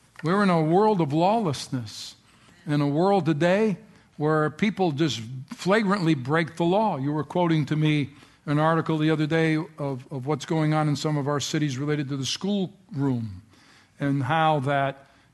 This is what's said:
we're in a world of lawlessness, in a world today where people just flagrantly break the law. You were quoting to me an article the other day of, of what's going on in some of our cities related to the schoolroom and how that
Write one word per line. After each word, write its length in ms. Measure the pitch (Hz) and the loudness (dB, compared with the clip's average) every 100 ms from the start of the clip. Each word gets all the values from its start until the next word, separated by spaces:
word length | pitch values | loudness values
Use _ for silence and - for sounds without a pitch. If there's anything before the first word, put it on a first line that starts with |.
| _ - | _ -8
we're 200 | 151 202 | -2 2
in 60 | 196 | 2
a 140 | 170 | 2
world 400 | 156 180 214 196 | 2 4 4 2
of 100 | 147 | 0
lawlessness, 1000 | 156 185 233 180 123 - 131 107 - - - _ _ _ - - | 2 2 0 -2 -4 -6 -8 -8 -14 -16 -20 _ _ _ -16 -4
in 140 | 147 | -2
a 80 | 143 | 0
world 380 | 147 190 202 156 | 0 2 2 0
today 500 | 151 170 196 220 175 - - _ - | 0 2 2 0 -2 -10 -20 _ -6
where 320 | 151 156 151 | -2 0 0
people 440 | - 208 175 180 | 2 2 4 2
just 280 | 139 160 113 113 131 - | 2 0 0 -8 -12 -12
flagrantly 600 | - 175 214 196 202 165 | -4 2 4 4 2 2
break 420 | 143 123 160 165 - | 2 2 0 0 0
the 80 | |
law. 320 | 170 196 214 147 | 2 2 2 0
You 160 | 139 | -2
were 120 | 156 | -2
quoting 420 | 151 180 170 160 135 | -2 0 2 2 2
to 100 | 151 | 2
me 340 | 151 151 135 - - _ | 2 2 -2 -8 -20 _
an 140 | 147 147 | -2 2
article 400 | 160 165 160 156 | 2 2 0 0
the 120 | 156 | 0
other 160 | 156 151 | 0 0
day 300 | 165 160 156 | 0 2 0
of, 480 | 180 - 143 127 - | -4 -8 -8 -8 -10
of 160 | 135 131 | -8 -4
what's 180 | 151 | -6
going 300 | - 160 151 | -2 0 2
on 140 | 156 156 | 2 0
in 80 | 147 | 0
some 200 | 160 147 | -2 -2
of 120 | 139 | -2
our 120 | 143 | -4
cities 380 | - 160 151 127 | -4 -2 -2 -4
related 300 | 147 151 135 | -4 -4 -4
to 80 | 139 | -6
the 100 | 127 | -6
schoolroom 1160 | - 190 202 185 - - 139 139 120 110 95 - - - - _ - | -6 -4 -2 -4 -8 -12 -4 -2 -2 -6 -12 -20 -20 -20 -20 _ -6
and 240 | 143 139 | -2 -2
how 360 | 127 160 160 151 | 0 0 2 0
that 460 | 131 143 139 139 - _ _ | 0 -2 -2 -6 -16 _ _